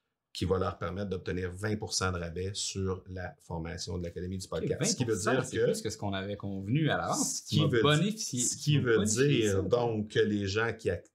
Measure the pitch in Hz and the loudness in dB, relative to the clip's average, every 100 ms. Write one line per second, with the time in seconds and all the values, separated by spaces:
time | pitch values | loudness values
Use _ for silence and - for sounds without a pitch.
0 | _ _ _ - 90 92 95 92 85 92 | _ _ _ -4 0 2 0 -2 -4 -4
1 | 101 92 95 90 90 90 107 104 - - | -4 -4 -4 -4 -4 -4 -2 -2 -2 -2
2 | 95 87 85 85 95 104 - 98 95 92 | 0 -2 -4 -4 -6 -4 -6 -2 -2 -4
3 | - 92 90 - - 85 82 87 - 90 | -8 -10 -10 -12 -10 -8 -6 -6 -6 -6
4 | 87 85 90 95 - 82 87 90 196 208 | -6 -6 -6 -6 -6 -4 -2 0 0 0
5 | 117 101 101 131 - 110 117 - 110 - | 0 0 2 0 0 0 2 0 -4 -6
6 | 104 95 98 101 101 98 98 143 143 92 | -4 -4 -4 -6 -6 -6 0 2 2 2
7 | 85 151 - - - 156 147 120 135 151 | 0 0 -2 -4 0 2 4 4 4 4
8 | 202 214 - 120 - - 147 143 123 107 | 2 -2 -4 -2 -2 -2 2 4 4 4
9 | 101 110 143 131 107 95 92 120 120 110 | 4 4 4 4 4 2 2 2 2 0
10 | 104 117 101 101 98 104 113 110 101 90 | 0 2 2 2 0 0 0 -2 -2 -2
11 | - | -4